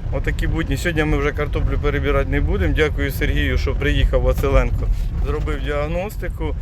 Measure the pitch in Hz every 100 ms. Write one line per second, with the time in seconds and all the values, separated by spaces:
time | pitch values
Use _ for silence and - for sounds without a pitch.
0 | - 139 156 - 156 156 160 139 180 156
1 | 156 147 143 147 147 - - 139 147 143
2 | 139 139 135 143 143 - 170 139 151 147
3 | 139 - 143 147 143 123 139 131 143 143
4 | 131 127 127 123 139 131 123 - - -
5 | - - 143 151 156 147 131 147 147 175
6 | 202 - 175 - 151 -